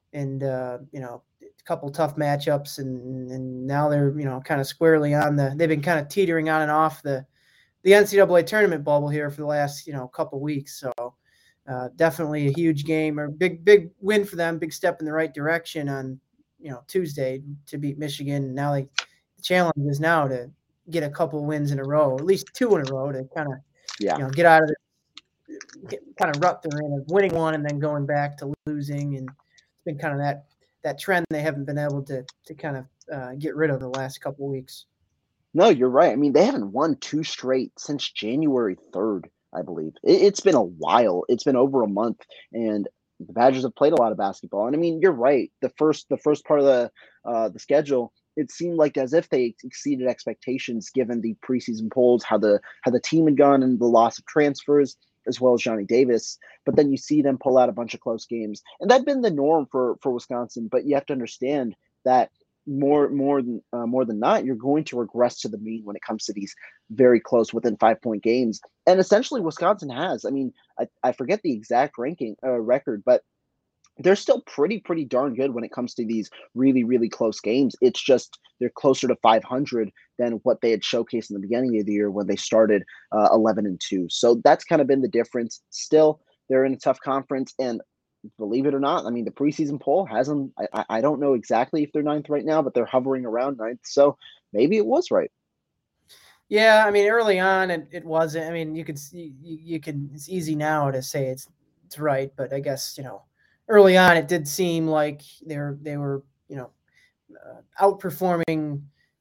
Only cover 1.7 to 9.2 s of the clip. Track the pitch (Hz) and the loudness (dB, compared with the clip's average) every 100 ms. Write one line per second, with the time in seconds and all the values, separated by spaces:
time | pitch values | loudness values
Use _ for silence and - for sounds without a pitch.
1.7 | 165 143 143 156 147 147 143 151 143 147 | -8 -8 -4 -4 -2 -2 -2 0 -2 -4
2.7 | - 135 127 123 131 127 131 127 127 131 | -12 -10 -10 -10 -12 -10 -10 -10 -8 -4
3.7 | 139 147 147 143 151 139 131 139 147 135 | 0 0 2 0 0 -6 -8 -4 -4 -4
4.7 | - 165 160 147 147 147 143 135 143 165 | 0 4 4 2 0 2 0 0 0 0
5.7 | 156 147 165 147 202 185 165 156 156 151 | 0 0 -2 -2 -2 0 0 0 0 0
6.7 | 151 156 156 143 135 135 _ _ _ _ | 2 0 0 -6 -6 -6 _ _ _ _
7.7 | _ 185 202 208 202 180 175 160 214 202 | _ 6 6 6 4 6 6 2 2 2
8.7 | 156 151 147 147 151 | 0 0 0 0 -4